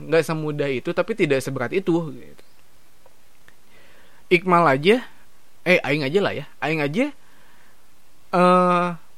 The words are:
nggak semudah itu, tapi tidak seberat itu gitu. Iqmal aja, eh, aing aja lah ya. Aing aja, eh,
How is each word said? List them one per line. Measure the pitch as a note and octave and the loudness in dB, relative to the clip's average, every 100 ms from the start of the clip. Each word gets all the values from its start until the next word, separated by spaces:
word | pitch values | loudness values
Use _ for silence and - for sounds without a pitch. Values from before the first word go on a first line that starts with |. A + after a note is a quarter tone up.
| D3 | 0
nggak | D#3+ | 2
semudah | D#3 D#3+ D3+ D3 C#3+ | 2 0 -2 -2 -2
itu, | B2 E3+ | -2 -2
tapi | F3 F3+ A3 | -2 0 0
tidak | D#3+ C3+ | 2 2
seberat | C3 C3 A#2+ | 0 -4 -2
itu | E3+ F#3+ E3 D#3+ | 0 2 0 0
gitu. | C3 - - - - - - - - - - - - - - - - - - - - - | -10 -14 -16 -16 -18 -18 -18 -18 -18 -18 -18 -16 -16 -16 -16 -16 -16 -16 -16 -16 -14 2
Iqmal | F3 F3 F3 D#3+ | 4 6 6 6
aja, | C3+ E3 B3 - - - - - - E3 | 6 6 4 2 -12 -14 -14 -14 -4 2
eh, | F3+ | 2
aing | B2 D3 C3+ | 2 0 2
aja | F3+ | 2
lah | D#3 | 2
ya. | G2 D3 - | -2 -8 -6
Aing | C#3+ D#3+ | -4 0
aja, | C#3+ E3+ C#4+ - - - - - - - - - - - - | 0 0 -2 -4 -16 -16 -16 -16 -16 -16 -16 -16 -16 -16 0
eh, | F#3 F3+ F3+ F3+ F3 F3 E3+ - | 6 8 8 6 4 0 -4 -10